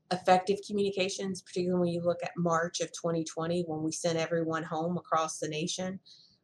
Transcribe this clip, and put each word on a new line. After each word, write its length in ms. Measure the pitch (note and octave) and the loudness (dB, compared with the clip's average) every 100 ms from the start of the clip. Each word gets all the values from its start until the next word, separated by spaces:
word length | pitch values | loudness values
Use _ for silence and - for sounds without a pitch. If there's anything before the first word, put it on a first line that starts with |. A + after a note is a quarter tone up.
| - | -4
effective 480 | F3 F#3+ F#3 G3 G3 - | 0 6 6 6 -2 0
communications, 760 | G#3 G3+ G3 F#3+ G3 G3 F#3 | 0 0 0 -2 -2 -4 -6
particularly 400 | - F#3 F3+ F3+ | -6 -2 2 2
when 120 | F3 | 2
you 80 | E3+ | 2
look 220 | F3 E3+ | 0 0
at 80 | - - | -4 -2
March 420 | E3+ D#3+ E3+ - | 2 2 0 -2
of 100 | D#3+ | -4
twenty 320 | - E3+ E3 D#3+ | -4 -2 -2 -2
twenty, 380 | - E3 F3 | -4 -2 0
when 200 | E3 D#3 | -2 -2
we 80 | D#3 | -2
sent 260 | - F3 E3 | -2 0 0
everyone 460 | D#3+ E3+ D#3+ D#3+ | 0 0 0 -2
home 320 | E3 D#3+ E3 F3 | -2 -2 0 -2
across 420 | - D#3+ D#3+ - | 0 0 0 -4
the 100 | D#3 | -6
nation. 500 | D3+ F3 - F#3 F#3+ - - - _ | -4 -4 -4 -6 -6 -14 -20 -20 _